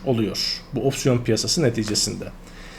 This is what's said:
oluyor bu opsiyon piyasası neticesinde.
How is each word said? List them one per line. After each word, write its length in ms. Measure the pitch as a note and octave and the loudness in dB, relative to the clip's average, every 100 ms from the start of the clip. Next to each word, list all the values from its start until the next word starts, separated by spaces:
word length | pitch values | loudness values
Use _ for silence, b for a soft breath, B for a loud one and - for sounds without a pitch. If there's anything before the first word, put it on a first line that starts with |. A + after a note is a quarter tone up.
| - | 0
oluyor 560 | A#2 G#2 - - - - | 2 2 0 -4 -4 -6
bu 140 | B2 C3 | 0 0
opsiyon 300 | - C#3 A#2+ | 2 2 2
piyasası 380 | A#2+ A2 A2 F3+ | 4 2 2 4
neticesinde. 640 | C3+ A#2 G#2 G#2 G#2 F#2+ - - B B B | 4 2 0 0 0 -2 -8 -12 B B B